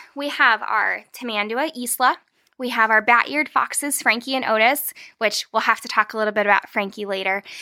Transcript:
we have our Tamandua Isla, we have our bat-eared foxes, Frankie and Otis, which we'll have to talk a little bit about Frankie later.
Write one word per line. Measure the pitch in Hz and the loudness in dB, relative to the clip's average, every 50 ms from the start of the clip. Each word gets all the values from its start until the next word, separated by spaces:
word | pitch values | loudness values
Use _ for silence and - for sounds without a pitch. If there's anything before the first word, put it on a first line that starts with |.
| - - _ | -16 -16 _
we | 277 285 285 | -8 -8 -8
have | 285 - 285 247 220 208 - | 0 2 4 4 4 2 0
our | - - 214 190 190 185 208 - _ - | -2 0 0 0 0 -2 -4 -8 _ -18
Tamandua | - 254 240 220 208 208 214 226 247 302 320 - | -12 -10 -6 -4 -4 -4 -2 -2 -2 -2 -4 -4
Isla, | 254 247 233 - - 254 269 311 - _ _ _ _ _ _ _ - | -8 -6 -6 -2 0 2 2 0 0 _ _ _ _ _ _ _ -8
we | 254 247 | -6 -4
have | 240 233 220 220 | 2 2 2 4
our | 220 214 208 | 4 4 4
bat-eared | 233 240 233 - - - 294 302 - | 4 4 4 4 0 -2 -2 -4 0
foxes, | - - 247 - - - 294 294 277 - | 0 -2 -2 0 -2 -4 -4 -2 -4 -2
Frankie | - 247 214 233 240 269 269 | 0 0 0 0 -2 -4 -4
and | 262 - | -4 -2
Otis, | - 220 220 220 240 285 285 - - - - - - _ _ | 0 2 4 4 4 2 2 -4 -8 -12 -14 -20 -20 _ _
which | 226 208 - - - - - | -2 -2 -2 -2 -6 -2 -2
we'll | 220 | 0
have | - 233 220 - - | 2 2 0 0 -2
to | - | -2
talk | - 220 208 - - | 0 0 0 0 -2
a | |
little | 220 214 214 208 | -2 -2 0 0
bit | 214 202 | 2 4
about | 202 202 - - - | 4 4 2 2 -2
Frankie | - 226 202 196 - 214 208 | -4 -4 -4 -4 -6 -10 -6
later. | 196 196 190 190 190 190 202 196 - - - | -6 -4 -4 -2 -2 -2 -4 -6 -10 -16 -16